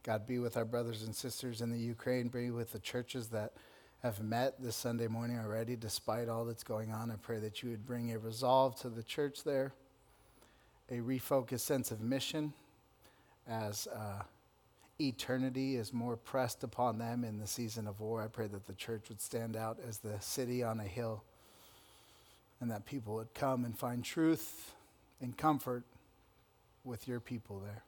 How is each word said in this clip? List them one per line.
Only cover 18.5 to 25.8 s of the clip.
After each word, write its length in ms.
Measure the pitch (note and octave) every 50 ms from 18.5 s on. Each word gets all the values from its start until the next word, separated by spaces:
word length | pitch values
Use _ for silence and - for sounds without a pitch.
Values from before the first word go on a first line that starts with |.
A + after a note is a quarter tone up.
| G2+ G2 G2+
the 60 | -
church 360 | G2 - - - A2+ G#2+ - -
would 120 | A2+ G#2
stand 360 | - - - A#2 A2+ A2+ A2
out 220 | A2 A2 A2 A2+ - -
as 120 | A#2+ G#2+ -
the 220 | - G#2+ G#2 G#2
city 420 | - - - C#3 B2+ A#2+ B2 B2 A#2+
on 160 | A2+ A2 A2
a 40 | G#2
hill 380 | G2 F2+ B2 A#2 A2+ A2 G#2 - - - - - - - - - - - - - - - - - - - - - - - - _ _ - _
and 80 | B2+ A#2
that 120 | A2 G#2 -
people 300 | - D3 C3+ G#2+ G#2+ G#2+
would 180 | A2+ A2 A2
come 320 | - - D3 C3+ C3 B2 B2
and 140 | A#2 G#2+ -
find 260 | - B2 B2 B2 B2
truth 680 | - - E3+ D#3+ D#3+ D#3+ D#3 - - - - - - - - - - - - - - - -
and 160 | C3 B2 A#2
comfort 480 | - D#3 D#3 D3 C3 - C3 B2 B2